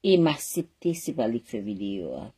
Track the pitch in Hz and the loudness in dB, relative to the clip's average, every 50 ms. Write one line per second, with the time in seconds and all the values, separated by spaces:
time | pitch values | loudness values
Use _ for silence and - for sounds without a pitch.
0 | - 190 190 175 170 156 147 - - - - 175 165 - _ _ - 175 170 165 | 6 6 6 8 6 4 2 0 -6 -6 -6 -6 -6 -6 _ _ -4 -4 -4 -2
1 | - - - - 117 110 117 117 - - - 107 98 104 104 95 101 101 98 98 | -6 -6 -4 -2 -2 -2 -2 -4 -6 -6 -8 -8 -6 -6 -6 -4 -4 -4 -4 -6
2 | 87 71 64 65 - - - | -6 -8 -8 -8 -10 -14 -16